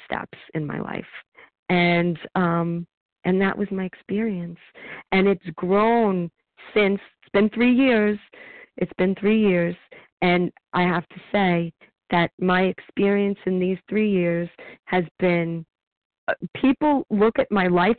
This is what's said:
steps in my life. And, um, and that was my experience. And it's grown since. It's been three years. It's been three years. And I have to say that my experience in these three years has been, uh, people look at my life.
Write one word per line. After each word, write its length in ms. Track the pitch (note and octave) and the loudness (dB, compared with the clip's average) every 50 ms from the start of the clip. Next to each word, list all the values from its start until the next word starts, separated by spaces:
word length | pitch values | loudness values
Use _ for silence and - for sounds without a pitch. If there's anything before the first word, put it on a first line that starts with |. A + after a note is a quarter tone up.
| - | -6
steps 320 | - - - - - - - - - - | -8 -8 -8 -8 -12 -16 -20 -20 -10 -8
in 120 | D#3+ D3+ | -6 -6
my 140 | C#3 - - | -6 -6 -8
life. 260 | - - - - - - - - - _ _ - - _ _ _ _ - | -8 -8 -10 -12 -12 -14 -20 -20 -20 _ _ -20 -20 _ _ _ _ -2
And, 480 | F3+ F3 F3 F3 F3 E3+ E3+ F3 E3 - - - - | 0 2 2 2 2 2 2 0 -2 -4 -8 -6 -2
um, 520 | F#3+ F3+ E3+ E3+ E3+ E3+ E3+ E3+ E3+ F3 - _ _ _ _ _ _ - | -2 0 0 0 0 -2 -2 -4 -6 -8 -12 _ _ _ _ _ _ -2
and 160 | F3 F#3 F#3+ | 0 0 2
that 160 | G3 F#3+ - | 0 0 -2
was 120 | - G3+ - | -4 -6 -6
my 120 | G3 F#3+ F#3 | -4 -6 -6
experience. 760 | F#3 - - _ - G3 G#3 A3+ A3+ G3 F3 E3+ E3+ E3+ - - - _ - - - - - - _ | -8 -10 -16 _ -6 -4 -4 -4 -4 -4 -6 -8 -10 -12 -16 -20 -20 _ -20 -18 -18 -18 -18 -8 _
And 160 | F#3+ F#3+ F#3+ | 0 2 2
it's 180 | G3+ G3 F3+ - F#3 D#3 | 2 2 0 -4 -12 -10
grown 760 | - F3+ F3 G3 G3+ G#3+ A3+ A#3 A#3 A3+ G3+ F#3 F3+ F3 E3+ - _ _ _ _ - - - - | -6 -2 0 2 2 2 2 2 2 2 2 0 -2 -4 -6 -10 _ _ _ _ -20 -20 -2 0
since. 260 | G#3+ G#3 G3 G3+ G3 - - _ _ | 2 2 2 0 -2 -4 -14 _ _
It's 100 | _ _ - | _ _ 2
been 160 | - G#3+ G#3 | 2 2 2
three 240 | - A3 A#3+ B3 B3 | 2 2 2 4 4
years. 440 | A#3+ C4+ C4 A#3 G#3+ G#3 G#3 G#3 G#3 - _ - - - - - - - _ _ | 4 4 4 4 4 2 0 0 -4 -8 _ -20 -20 -20 -20 -20 -20 -20 _ _
It's 140 | - F#3+ - - | -6 -6 -6 -2
been 180 | - F#3 F#3+ F#3+ | 0 0 0 0
three 240 | - G3 G#3 A3 A3 | 0 0 2 2 4
years. 360 | G#3+ G3+ F3+ F3 E3+ F3 F3 - _ _ - - - _ _ _ | 4 4 2 2 0 -2 -4 -8 _ _ -20 -20 -20 _ _ _
And 300 | F3 F3+ F3 F3+ F3+ D#3+ - - _ _ - | 0 2 2 2 0 -2 -6 -12 _ _ -2
I 100 | F3 F3+ | 0 0
have 240 | F3+ E3+ F3 D#3 - | 0 0 -2 -4 -8
to 100 | - F3 - - | -18 -20 -12 -4
say 420 | - G#3 G3 F3+ F3 E3+ E3+ E3 - _ - _ _ _ _ _ | -2 0 0 2 0 0 -2 -4 -10 _ -20 _ _ _ _ _
that 220 | - F3 E3+ - - - | 0 0 0 0 -2 -2
my 240 | F#3 F#3 F3+ F#3 F#3+ | 0 0 2 2 2
experience 760 | F#3 F3+ - - - _ - G3 G3 G3+ G3+ G3+ G3+ G3+ - - | 0 -2 -6 -14 -10 _ 0 0 2 2 2 0 -2 -4 -4 -4
in 140 | F#3 F#3 F#3 | -4 -2 0
these 180 | F3+ F#3 F#3+ F3+ - - | 0 -2 -4 -6 -6 -4
three 200 | G3+ G#3+ G#3+ G#3 | -2 0 0 2
years 400 | G3 F3+ F3 E3+ E3+ E3+ F3 E3+ - - - - - _ _ | 2 0 0 0 -2 -2 -4 -8 -12 -18 -20 -20 -20 _ _
has 180 | - F#3 F#3 E3+ D#3 - - | -2 -2 -2 -2 -4 -4 -2
been, 460 | F#3 F3+ F3 F3 E3 E3+ E3+ E3 D#3+ - _ _ _ _ _ _ _ _ _ _ _ | 0 0 2 0 0 -4 -6 -8 -10 -14 _ _ _ _ _ _ _ _ _ _ _
uh, 60 | - - - - - - | -6 -6 -6 -8 -12 -6
people 500 | - - C4 C#4 - D4+ D4+ C#4+ C4 - - | 0 0 0 0 2 2 0 2 0 -2 -2
look 280 | G#3+ G3+ G#3 A3+ - | 0 2 2 2 2
at 140 | - - - | 0 -2 0
my 160 | G#3 G3 F3+ | 0 0 0
life. 300 | F3+ F3 F3 F3 G#3 A#3 | 2 2 2 2 2 0